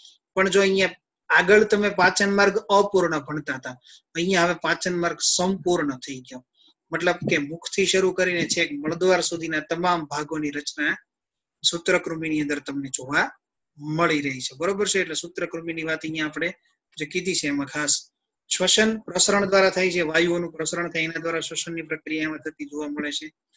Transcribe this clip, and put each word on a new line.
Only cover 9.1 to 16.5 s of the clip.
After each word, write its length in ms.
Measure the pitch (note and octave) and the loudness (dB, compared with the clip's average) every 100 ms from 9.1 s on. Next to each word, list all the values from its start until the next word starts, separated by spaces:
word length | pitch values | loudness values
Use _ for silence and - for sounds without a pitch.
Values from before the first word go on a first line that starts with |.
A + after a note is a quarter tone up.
| F3 | 2
સુધીના 400 | D#3+ E3+ D#3+ D#3 | 2 -4 -6 -6
તમામ 440 | - E3 F3+ E3+ | -4 -2 0 0
ભાગોની 460 | D3 D3 D3+ D#3 D3 | -2 -6 -6 -4 -4
રચના 460 | C#3+ D3 - D3+ F3 _ _ _ _ _ _ | -6 -8 -4 -4 -4 _ _ _ _ _ _
સૂત્રકૃમિની 800 | - E3+ F#3+ F3+ - D#3+ D#3+ D3+ | -4 -2 2 2 0 -6 -2 -2
અંદર 180 | D3 C#3+ | -2 -4
તમને 300 | C#3+ C#3 C3+ | -6 -8 -6
જોવા 420 | - B2+ D#3 B3+ - _ _ _ D3 | -8 -2 0 0 -4 _ _ _ -14
મળી 420 | D3 D#3 E3+ D3+ | -4 0 2 0
રહી 200 | C#3+ C3 | -2 -6
છે, 160 | - C3 | -10 -6
બરોબર 320 | F3 G3 G3+ | -4 -2 0
છે? 120 | F#3+ | 0
એટલે 140 | E3 | -2
સૂત્રકૃમિની 680 | D3+ E3+ - E3+ E3 E3 E3 | -6 -8 -8 -6 -6 -8 -6
વાત 160 | D#3+ D#3 | -6 -6
અહીંયા 280 | D#3+ D#3+ D#3 | -6 -6 -6
આપણે 220 | D3+ F3 | -4 -6